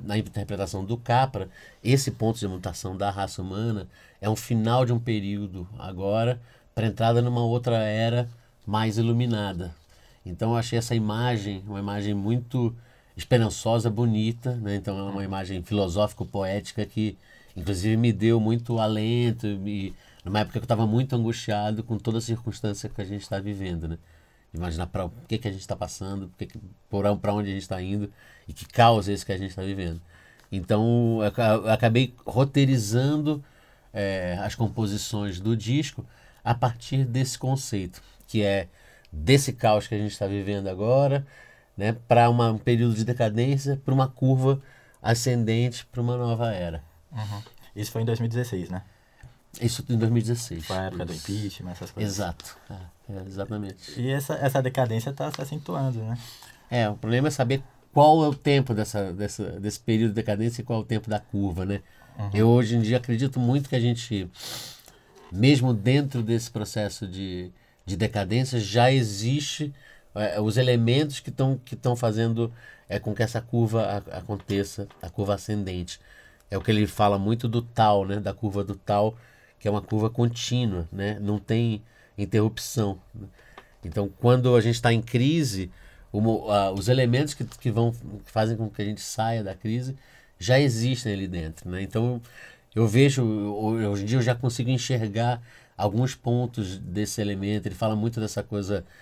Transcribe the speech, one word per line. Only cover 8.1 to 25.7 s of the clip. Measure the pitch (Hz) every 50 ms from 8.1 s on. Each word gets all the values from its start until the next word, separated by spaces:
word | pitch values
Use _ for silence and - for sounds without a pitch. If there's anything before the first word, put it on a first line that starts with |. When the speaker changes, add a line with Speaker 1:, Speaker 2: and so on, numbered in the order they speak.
| 120 120 120 120 - - _ _ _ _ -
Speaker 1:
mais | 101 101 110 110 110 104 117
iluminada. | 113 117 117 120 123 120 113 104 104 98 90 85 90 87 80 - _ _ - - - - - _ - 92
Então, | 87 - 110 113
eu | 117
achei | 117 117 - 117
essa | 120 117 -
imagem | 120 113 107 104 104 113 120 123 120 107 98 104 101 95 98 104
uma | 101 98
imagem | 101 101 101 104 101 104
muito | 104 101 98 107 120 127 120 - - 127 120 113 117 - - - - _ _ _ -
esperançosa, | - - - 131 117 113 101 - - - - 117 113 107 117
bonita, | 107 110 120 117 107 107 110 113 117 117 - 127 123
né? | 120 107 101 101
Então, | 101 95 101 95 98
ela | 98 98
é |
uma | 98 98 98
imagem | 95 95 95 92 90 95 92
filosófico-poética | 90 - 107 104 98 90 82 101 104 104 - - 92 - - 101 98 95 98 104 - - - 113 104
que, | - - 110 107 104 98 - - - - - - - -
inclusive, | 92 80 98 98 87 92 110 110
me | 113 120 120
deu | 104 92 107 113 117 113
muito | 107 110 117 117 117 120 117 113
alento, | 110 107 110 107 107 113 117 120 120 117 107 117 110
e | 107 101 98 95 104 104 98 95 92 - - - - - - -
numa | 92 98 107
época | 104 - - 110
que | -
eu | -
tava | 117 107 113
muito | 107 107 123 135 135 127
angustiado | 120 113 113 117 117 - 113 104 104 104 107 107 107 110
com | - 110
toda | 101 - 120 110 117
a |
circunstância | 113 117 113 113 - 113 98 - - 104 101 - - 104
que | - -
a | 98
gente | 95 104 101 -
tá | - 104 98
vivendo, | 98 104 101 98 95 90 87 82 82 78
né? | 82 - - - - - _ _ _ _ _ _
Imaginar | - 82 90 87 78 85 87 -
pra | - 98 92
o | 85 - 120 - -
que | 113 110
que | -
a | 104
gente | 98 95 -
tá | -